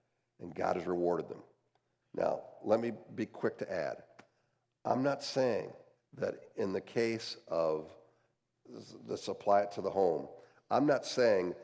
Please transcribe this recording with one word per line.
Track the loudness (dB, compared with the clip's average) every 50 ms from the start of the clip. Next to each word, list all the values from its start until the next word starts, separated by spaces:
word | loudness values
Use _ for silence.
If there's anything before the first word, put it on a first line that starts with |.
| _ _ _ _ _ _ _ -16
and | -16 -12 -6
God | -2 0 0 0 0
has | 0 0
rewarded | 0 2 4 4 2 2 0 -4
them. | -8 -12 -14 -20 _ _ _ _ _ _ _ _ _ _ _ _ -2
Now, | 0 0 0 0 -2 -4 -12 -16 -6 0
let | 2 2 2
me | 2 0 -6 -6 -12 -12 -6
be | -6 -6
quick | -6 -4 -4 -4 -4 -2 -4
to | -6 -6
add. | -4 -4 -4 -4 -6 -8 -14 -20 _ -20 -20 _ _ _ _ _ _ _ _ _ _ _ -2
I'm | 0 0 2 2
not | 0 0 -2
saying | -4 -4 0 2 2 2 2 0 -2 -6 -12 -16 -20 _ _ _ _ _ -10 -6
that | -4 -4 -6 -6 -12 -14 -6
in | -4 -4 -2
the | -2 -4
case | -6 -4 -2 0 0 0 0 -2 -6 -8 -12 -12 -10 -4
of, | 0 0 2 2 0 0 -4 -8 -16 -20 -20 _ _ _ _ _ _ _ _ _ _ _ _ -18 -18 -18 -16 -18 -18 -14 -8 -6
let's | -6 -6 -4 -6
apply | -6 -2 2 4 6 6 4
it | 2 -2
to | -4
the | -2 0
home, | 4 4 4 4 4 2 -2 -6 -12 -18 -20 -20 _ _ _ 0
I'm | 2 2 4 4
not | 2 2 0
saying | -2 0 4 6 6 6 4 4 0 -2 -6